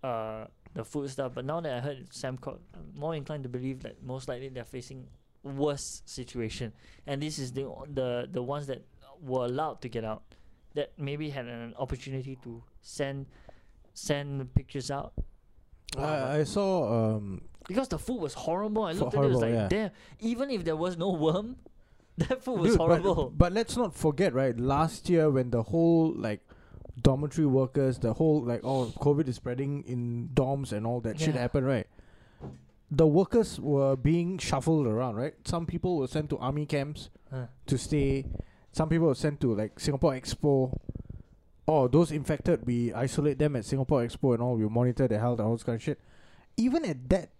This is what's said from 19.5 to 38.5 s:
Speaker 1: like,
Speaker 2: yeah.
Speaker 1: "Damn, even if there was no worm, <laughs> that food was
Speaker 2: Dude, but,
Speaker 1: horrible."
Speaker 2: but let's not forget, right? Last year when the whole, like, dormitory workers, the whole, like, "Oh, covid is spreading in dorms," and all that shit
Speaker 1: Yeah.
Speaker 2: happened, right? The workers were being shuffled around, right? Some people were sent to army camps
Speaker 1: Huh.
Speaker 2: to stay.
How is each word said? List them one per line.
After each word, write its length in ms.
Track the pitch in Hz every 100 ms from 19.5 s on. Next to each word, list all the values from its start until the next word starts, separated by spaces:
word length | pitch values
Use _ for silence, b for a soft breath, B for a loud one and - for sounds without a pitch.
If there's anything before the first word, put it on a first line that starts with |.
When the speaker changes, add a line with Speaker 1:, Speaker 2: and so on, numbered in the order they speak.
| 117
Speaker 1:
like, 100 | 98
Speaker 2:
yeah. 80 | 175 208
Speaker 1:
"Damn, 40 | B B B
even 320 | 226 233 277
if 120 | 233 165
there 100 | 156
was 220 | 175 175
no 140 | 185
worm, 440 | 175 156 175 220 254 - - -
<laughs> 300 | _ _ -
that 260 | - 254
food 160 | 254 226
was 120 | 170
Speaker 2:
Dude, 60 | 214
but, 60 | 165 165
Speaker 1:
horrible." 280 | 190 170 131 147
Speaker 2:
but 180 | 175
let's 240 | 196 226 233
not 180 | 220 -
forget, 380 | 160 139 196
right? 260 | 123 135 120
Last 500 | 123 139 160 - -
year 200 | 175 156
when 180 | 131 123
the 120 | 117
whole, 500 | 113 165 165 165 160
like, 280 | - 110 107 _ B B B B -
dormitory 460 | 139 135 147 165 147
workers, 500 | 131 127 147 135 123
the 160 | 120
whole, 300 | 104 160 151
like, 180 | 120 117
"Oh, 300 | 127 135 120 -
covid 300 | 143 143 143
is 100 | 117
spreading 460 | - 123 139 143 -
in 420 | 123 120 120 120
dorms," 400 | 131 131 139 131
and 120 | 104 113
all 140 | 123
that 180 | 117 147
shit 140 | 156
Speaker 1:
Yeah. 80 | 143
Speaker 2:
happened, 240 | 123 147 131
right? 220 | 131 90 B B B B B B B - _ _
The 160 | 147 160
workers 520 | 151 190 233 208 -
were 360 | 139 143 135 135
being 420 | 123 170 170 185
shuffled 480 | - 139 143 160 131
around, 300 | 107 127 107
right? 180 | 139 - -
Some 200 | 170 170
people 320 | 170 180 175
were 100 | 127
sent 220 | 156 151
to 60 | 147
army 280 | 127 147 151
camps 420 | 147 139 151 - - -
Speaker 1:
Huh. 160 | 131 123 - -
Speaker 2:
to 120 | 127
stay. 460 | - 151 135 135 135 B B